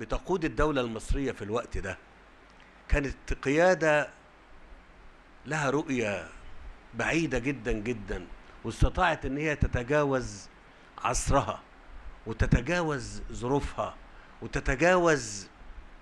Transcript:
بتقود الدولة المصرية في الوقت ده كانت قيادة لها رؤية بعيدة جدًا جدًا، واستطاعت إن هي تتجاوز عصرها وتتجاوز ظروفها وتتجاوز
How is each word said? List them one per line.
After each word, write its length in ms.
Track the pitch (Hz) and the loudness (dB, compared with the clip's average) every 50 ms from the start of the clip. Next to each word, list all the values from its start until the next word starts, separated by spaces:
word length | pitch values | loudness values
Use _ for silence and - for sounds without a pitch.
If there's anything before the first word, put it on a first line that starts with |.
بتقود 440 | 113 110 131 123 - - 180 190 160 | -8 -6 -6 -4 -2 -2 -2 0 0
الدولة 360 | 147 120 127 147 156 147 135 | 0 0 2 2 2 2 0
المصرية 520 | 123 117 110 107 - - - 143 139 123 | 0 -2 -4 -4 -2 0 0 0 0 -2
في 100 | 107 - | -4 -6
الوقت 360 | 107 101 107 120 120 - - - | -6 -4 -4 -4 -4 -4 -8 -8
ده 200 | 90 95 90 - - - - - - - - - - - - - - - - - - - | -6 -6 -8 -10 -14 -20 -20 -20 -20 -20 -20 -20 -20 -20 -20 -20 -20 -20 -20 -12 -4 0
كانت 440 | - 147 143 127 120 - - - 131 - | 2 2 2 0 -4 -6 -6 -8 -6 -2
قيادة 680 | - 135 143 156 175 185 185 156 160 156 151 151 135 - - - - - - - - - - - - - - - - - - - - - - - - - - - - | 0 2 4 6 6 6 6 4 4 4 4 4 2 -2 -6 -18 -20 -20 -20 -20 -20 -20 -20 -20 -20 -20 -20 -20 -20 -20 -20 -20 -20 -20 -20 -20 -20 -20 -20 -14 -8
لها 240 | 120 151 156 147 135 | -6 -4 -2 0 0
رؤية 580 | 127 147 165 - 135 123 113 104 98 90 82 - - - - - - - - - - - - - - | 0 0 0 -2 -2 -2 0 -2 -2 -4 -6 -10 -16 -16 -14 -14 -14 -12 -12 -14 -16 -18 -18 -12 -8
بعيدة 440 | 113 113 107 139 165 165 143 127 123 | -4 -2 0 0 0 0 0 0 0
جدًا 340 | 117 143 139 120 107 120 | 0 -2 -4 -2 -2 -2
جدًا، 540 | 113 107 101 120 123 104 98 95 104 95 87 - - - - - - - - | -2 -2 -2 -4 -4 -4 -6 -8 -8 -8 -8 -12 -16 -18 -18 -20 -16 -10 -8
واستطاعت 600 | 113 107 - - - - 180 185 170 156 - - | -6 0 2 2 4 4 4 2 2 2 0 -2
إن 100 | 135 131 | -4 -4
هي 200 | 143 151 156 147 | -2 0 0 2
تتجاوز 920 | - - 151 - 127 123 120 147 151 147 139 135 127 117 107 101 98 - - - - - - - - - - - - | 2 2 2 2 0 0 2 2 4 4 4 2 0 -2 -4 -8 -12 -16 -18 -20 -20 -20 -20 -20 -20 -20 -20 -8 -4
عصرها 640 | - 117 131 - - - 143 139 107 101 95 - - - - - - - - - - - - - - | -2 0 0 0 2 4 4 4 4 2 -4 -8 -10 -18 -20 -20 -20 -18 -16 -14 -14 -14 -14 -12 -10
وتتجاوز 960 | 113 113 - 131 123 - 165 123 135 175 180 170 156 147 131 117 - - - - - | -4 -2 0 4 4 4 4 4 4 0 2 2 0 -2 -4 -6 -8 -10 -10 -10 -8
ظروفها 640 | - 104 117 123 139 143 143 - - - 107 92 - - - - - - - - - - | -8 -4 -2 0 0 0 0 -2 -4 -4 -6 -6 -6 -12 -20 -20 -20 -20 -20 -20 -16 -14
وتتجاوز 1080 | 117 117 - 143 - - 135 123 160 175 185 180 170 170 156 135 117 107 101 98 95 - - - - - - - - - - - | -10 -6 -6 -4 -2 0 2 4 6 6 6 6 6 4 4 2 0 -4 -10 -10 -12 -14 -18 -18 -18 -16 -16 -16 -18 -18 -20 -20